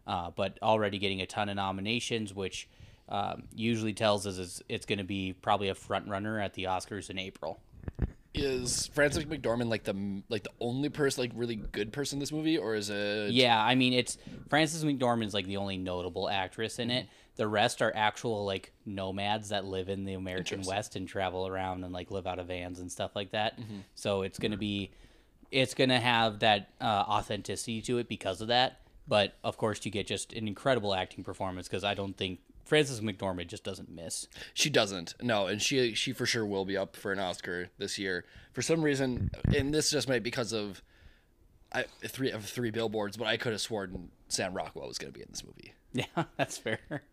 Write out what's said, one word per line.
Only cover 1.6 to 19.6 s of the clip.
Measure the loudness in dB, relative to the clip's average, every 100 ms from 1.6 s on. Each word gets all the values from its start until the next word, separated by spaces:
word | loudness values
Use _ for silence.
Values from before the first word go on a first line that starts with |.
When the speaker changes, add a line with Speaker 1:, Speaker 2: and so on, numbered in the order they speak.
| -2 -2 -2 -2 -2 -2 -4
Speaker 1:
which, | -4 -6 -6 -12 -16 -20 -18 -6
um, | -2 -2 -4 -10 -2
usually | 0 2 0
tells | 2 4 4 2
us | -6
it's, | -6 -10 -8
it's | -6 -4
gonna | -4 -2
be | -2 -2
probably | -2 0 2 2
a | -4
front | -2 -4 -2
runner | -4 -2 -2
at | -4 -2
the | -2
Oscars | -2 -4 -8 -6
in | -8
April. | -8 -8 -8 -8 -16 -14 -10 -2 -2 -2 -8 -2
Speaker 2:
Is | 0 0 -2 -2 -2
Frances | 4 4 4 -2
McDormand, | -2 0 2 2
like, | 0 0
the |
m-, | -2 -2 -4 -4
like, | -4
the | -4 -6
only | -2 0 -2
person, | 2 2 2
like, | -2
really | -2 -2 -2
good | -4 -4 -4
person | -2 -4 -2
in |
this | -2
movie, | 0 2 2
or | 2 0
is | 0
it? | 0 0 0 4
Speaker 1:
Yeah, | 8 10 8
I | 6
mean, | 6 6
it's, | 4 2 -4 -10 -12 2
Frances | 4 4 2
McDormand's, | 0 2 2 2 0
like, | -2 -2
the | -2
only | -2 -2
notable | -2 -2 -2 -2 0
actress | 0 -2 -2 -4 -2
in | 0
it. | -2 -2 -14 -12 -2
The | 2
rest | 4 4 4
are | 2 4
actual, | 2 2 -2 -2 -2
like, | -2 -6 _ -8
nomads | -6 -4 -2 0 0 0
that | -4